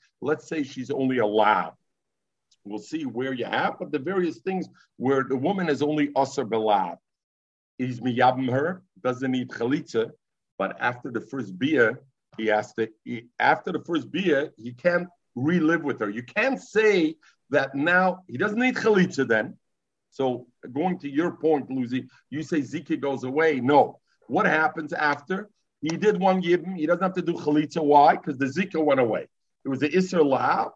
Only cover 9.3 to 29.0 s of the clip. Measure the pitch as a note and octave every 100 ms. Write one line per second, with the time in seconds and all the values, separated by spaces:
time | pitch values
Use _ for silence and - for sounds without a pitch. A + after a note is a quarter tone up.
9.3 | B2+ B2 - A#2 D3+ D3+ A#2 A2 - _
10.3 | _ _ - F#2+ - B2 B2 - A#2 -
11.3 | C3+ G#2+ F#2 C3 D3+ A2+ B2 _ _ _
12.3 | - A2 G#2+ G#2+ - A2 - - A#2+ -
13.3 | - B2 D#3+ - D#3+ - E3+ A#2+ D#3+ G3
14.3 | C#3 D3 - A#2 B2 F3 F3 F3+ _ _
15.3 | - C#3 F3+ D#3 E3+ D3 B2 G#2+ G#2+ B2
16.3 | - A#3+ C4+ - G3+ A3 F#3+ D#3 D#3+ _
17.3 | _ - C#3 C3+ C#3 D#3 F3+ F#3+ - -
18.3 | A#2+ G3+ G#3+ B3+ - - G#3 F3+ - B2+
19.3 | A2+ G#2+ - _ _ _ _ _ - C3+
20.3 | A#2+ B2 _ - B2 F3+ F3+ C#3+ C#3 E3+
21.3 | - D#3 D3+ A2+ C3 A#2+ B2+ B2 _ -
22.3 | C#3+ D3+ E3 B2+ C#3 - D#3 C#3 C3+ B2+
23.3 | C#3 D#3+ C#3 A#2+ C#3+ C3 - _ _ -
24.3 | C3+ G3+ D#3 D#3+ D#3+ D3+ E3+ D3+ C#3+ -
25.3 | F#3+ G#3 _ _ _ D3 E3 G#3 F#3+ F#3+
26.3 | F#3 F3+ F3 E3 F#3 D3+ E3+ F#3 F#3 E3
27.3 | E3+ C#3+ D3+ D#3 E3+ D3+ C#3+ D3 - -
28.3 | C3+ C3+ C3 G3 D#3+ D3+ C3+